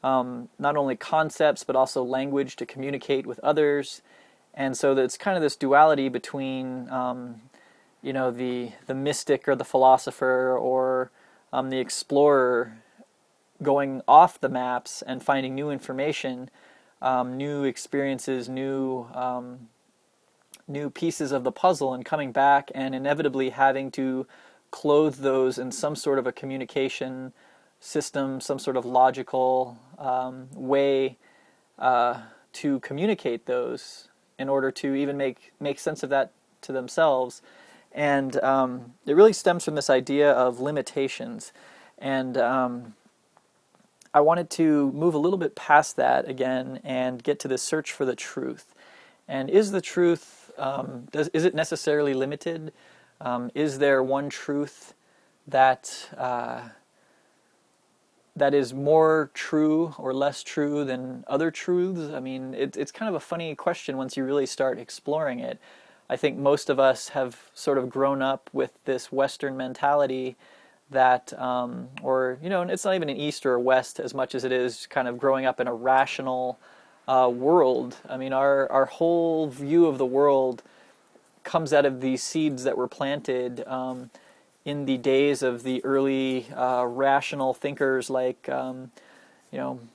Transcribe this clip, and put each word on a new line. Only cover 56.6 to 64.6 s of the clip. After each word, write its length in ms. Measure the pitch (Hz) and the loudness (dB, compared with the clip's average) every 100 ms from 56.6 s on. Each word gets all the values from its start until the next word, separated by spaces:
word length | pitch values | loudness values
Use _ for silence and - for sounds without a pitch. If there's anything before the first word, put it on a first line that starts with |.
| 120 - _ _ _ _ _ _ _ _ _ _ _ _ _ _ _ | -12 -20 _ _ _ _ _ _ _ _ _ _ _ _ _ _ _
that 180 | - 143 | 0 2
is 220 | 143 127 | 2 0
more 560 | 131 143 160 160 156 143 | -2 4 6 6 4 0
true 600 | - - 156 156 156 165 143 | -6 -2 2 4 2 0 -4
or 160 | 131 | -4
less 300 | 131 139 139 | 0 -2 -2
true 420 | - - 147 147 | -8 -2 -2 0
than 380 | 139 127 127 127 - | -2 -4 -6 -12 -4
other 240 | 139 165 | -2 -2
truths? 600 | - - 180 185 180 151 | -4 -2 0 0 -2 -6
I 60 | 147 | -8
mean, 340 | 131 131 131 | -8 -8 -8
it, 220 | 131 135 - | -4 -4 -4
it's 140 | 139 | -8
kind 180 | - 220 | -6 -6
of 60 | |
a 60 | 165 | -6
funny 340 | - 170 165 | -6 -8 -6
question 420 | 147 - 170 - 135 | -4 -4 -4 -6 -6
once 200 | 131 - | -6 -6
you 80 | |
really 220 | 131 143 131 | -2 0 -2
start 340 | - | -2